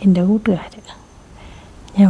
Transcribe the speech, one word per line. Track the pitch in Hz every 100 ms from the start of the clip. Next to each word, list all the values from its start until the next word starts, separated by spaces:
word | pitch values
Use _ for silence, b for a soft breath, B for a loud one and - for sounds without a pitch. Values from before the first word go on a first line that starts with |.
എൻ്റെ | 202 175 185
കൂട്ടുകാർ. | 214 220 175 - - - - _ - - B B B B B B
ഞാൻ | 196 196